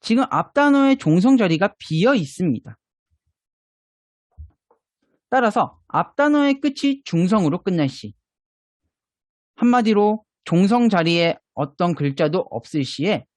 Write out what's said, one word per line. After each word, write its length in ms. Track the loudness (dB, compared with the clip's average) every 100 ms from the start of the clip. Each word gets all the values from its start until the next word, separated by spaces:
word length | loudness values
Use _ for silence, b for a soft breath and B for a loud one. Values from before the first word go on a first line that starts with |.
지금 240 | 0 0 0
앞 240 | -2 -4
단어의 420 | 0 2 4 2 2
종성 400 | 2 2 4 4
자리가 380 | 2 0 -2 -4
비어 360 | -6 -2 0
있습니다. 640 | 0 -2 -4 -4 -4 -6 -20 _ _ _ _ _ _ _ _ _ _ _ _ _ _ _ _ -20 _ _ _ _ _ _ _ _
따라서 500 | 0 0 0 -4 _ _
앞 280 | -4 -4 0
단어의 440 | 2 2 2 0
끝이 420 | -2 -2 -4 -4
중성으로 580 | -4 -2 0 2 0 -2
끝날 260 | -4 -2 -2
시, 260 | -4 -18 -18 _ _ _ _ _ _ _ _ _ _ _ _ _ _
한마디로 680 | 0 2 2 2 2 -2 _ _
종성 440 | -2 0 2 2 2
자리에 480 | 2 0 0 0 -2 _
어떤 400 | -10 -10 _ -4
글자도 440 | -2 -4 -2 -2 -2 -6
없을 340 | -10 -8 -6
시에 420 | -6 -6 -4 -4 -8